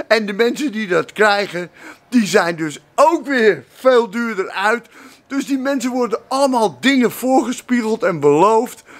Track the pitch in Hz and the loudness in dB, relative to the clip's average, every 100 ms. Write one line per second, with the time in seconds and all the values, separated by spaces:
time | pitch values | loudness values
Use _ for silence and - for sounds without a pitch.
0 | - 226 208 196 233 - 285 214 208 175 | 0 0 0 -2 -2 0 -6 -6 -2 -2
1 | 151 - 214 202 202 170 175 _ - - | -2 0 2 2 -2 -8 -12 _ -20 -20
2 | _ 247 196 190 170 170 156 147 _ - | _ 0 2 2 0 -2 -6 -8 _ 2
3 | 294 320 269 262 220 160 - _ 254 254 | 2 2 -2 2 2 2 -4 _ 2 2
4 | 233 226 233 202 190 175 202 233 233 - | 2 -4 -6 -4 -6 -2 -2 -2 -4 -20
5 | - - _ 277 - 269 262 277 247 247 | -20 -20 _ -8 -4 -4 -2 -2 -2 -2
6 | 240 220 - 262 277 254 214 131 254 277 | -2 -4 -4 0 0 2 -2 0 0 2
7 | 226 - 254 262 226 247 - 240 220 220 | 2 0 0 2 0 -6 -6 -4 -2 -2
8 | 175 170 143 147 196 226 240 - _ - | -2 0 2 4 4 2 -2 -10 _ -20